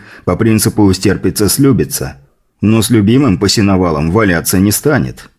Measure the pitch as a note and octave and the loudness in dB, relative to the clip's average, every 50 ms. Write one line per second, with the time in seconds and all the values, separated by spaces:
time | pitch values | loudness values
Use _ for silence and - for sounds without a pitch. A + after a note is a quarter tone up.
0 | - - - - - - F2+ F2+ A2+ A2+ A2 G#2+ G2 A2 - G#2+ G#2 G2 F#2 - | -20 -20 -20 -10 -6 -4 -2 0 0 0 0 2 0 -2 0 2 2 2 2 2
1 | - G2+ F2+ - - F#2+ F2+ - G#2 F#2 - - C#3 C#3 B2 E2+ D2 C2+ - - | 0 -2 -2 -2 -2 -4 -2 -2 -2 -2 0 2 2 2 2 2 0 -2 -4 -8
2 | C#2 C#2 - - _ _ _ _ _ _ _ - - G2+ A2 A2+ G#2 - B2 A2 | -10 -10 -12 -16 _ _ _ _ _ _ _ -4 0 0 2 2 0 2 2 2
3 | G2+ G#2+ A#2+ C3+ D3 A#2+ F#2 E2 G2+ F#2+ - A#2+ G2 G2+ G2 F2+ F#2 F2 D#2 D2 | 2 4 2 2 2 2 0 0 0 -2 0 0 0 0 2 0 0 0 -2 -2
4 | D2+ E2 F2 A2 A2 G2 E2+ E2 - - - F#2 G2 G#2 G2+ - - D3 D#3 A2+ | -2 0 0 0 2 2 0 -2 -2 -2 0 0 2 0 0 0 -2 -2 0 0
5 | C2+ B1 A#1 - - - _ | -2 -4 -8 -14 -20 -20 _